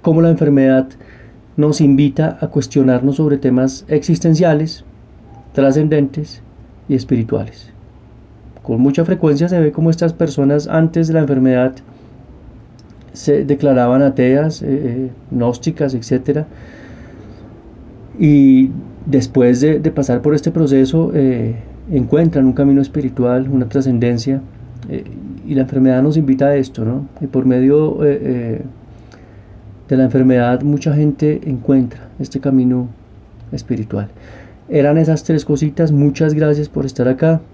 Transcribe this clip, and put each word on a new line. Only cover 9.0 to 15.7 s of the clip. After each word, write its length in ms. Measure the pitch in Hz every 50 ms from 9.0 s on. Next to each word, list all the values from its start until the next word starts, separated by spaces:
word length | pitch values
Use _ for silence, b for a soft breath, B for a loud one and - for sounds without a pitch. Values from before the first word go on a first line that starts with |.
| 165
frecuencia 440 | 170 - 160 170 156 143 139 165 175
se 120 | 180 170
ve 100 | 160 147
cómo 180 | 143 - 156 165
estas 240 | 160 165 170 170
personas 540 | 165 - 170 151 139 147 139 139 143 147 147
antes 400 | - 156 160 165 165 165 170 165
de 80 | 160 160
la 60 | 160
enfermedad 540 | 151 139 143 131 131 131 127 123 127 131 131 - - B B B B B B - - - - - - - - - - - - - - - - - - -
se 320 | - - - 151 143 143 139
declaraban 580 | 135 143 135 143 143 131 127 123 120 127 135
ateas, 600 | 143 135 135 - 123 127 131 143 151 160 156 -
eh, 40 | - 143
eh, 420 | 135 143 151 123 117 127 131 127 127 - - -
gnósticas, 640 | - 123 120 120 120 - - 165